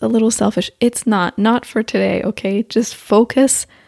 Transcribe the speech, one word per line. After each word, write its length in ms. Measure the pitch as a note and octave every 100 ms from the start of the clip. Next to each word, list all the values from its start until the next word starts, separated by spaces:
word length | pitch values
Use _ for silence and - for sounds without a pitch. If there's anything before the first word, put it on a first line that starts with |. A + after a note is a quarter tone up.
a 60 | A3+
little 220 | A3+ A3
selfish. 400 | - G#3 - - -
It's 280 | A#3+ - A#3+
not, 320 | G3+ F3 -
not 260 | G#3+ B3
for 180 | - A3+
today, 400 | A3 F#3+ F#3+ F#3+
okay? 420 | - - G3 G3+
Just 300 | - A3 A#3
focus 720 | - - G#3+ A#3 C4 C4+ - - _